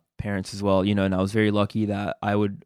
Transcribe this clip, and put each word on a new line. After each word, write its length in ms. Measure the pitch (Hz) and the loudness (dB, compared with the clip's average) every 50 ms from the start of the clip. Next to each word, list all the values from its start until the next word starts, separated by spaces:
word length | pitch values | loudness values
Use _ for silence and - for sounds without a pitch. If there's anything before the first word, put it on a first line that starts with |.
| _ _ _ - | _ _ _ -10
parents 360 | - 104 101 95 95 - 101 | -8 -6 -4 -6 -6 -6 -8
as 80 | 98 101 | -2 0
well, 220 | 101 95 95 95 | 2 2 4 4
you 100 | 104 104 | 2 2
know, 100 | 101 95 | 2 2
and 100 | 95 95 | 2 2
I 60 | 92 | 0
was 120 | 95 98 107 | 0 0 2
very 180 | 110 107 107 | 2 2 2
lucky 360 | 101 104 101 - - 110 107 | 2 2 0 0 0 -2 -2
that 300 | 101 101 98 101 92 - - - | -2 -2 -4 -4 -6 -8 -6 -4
I 120 | 104 104 | -2 0
would, 300 | 104 104 101 101 - - | 0 0 0 -2 -8 -16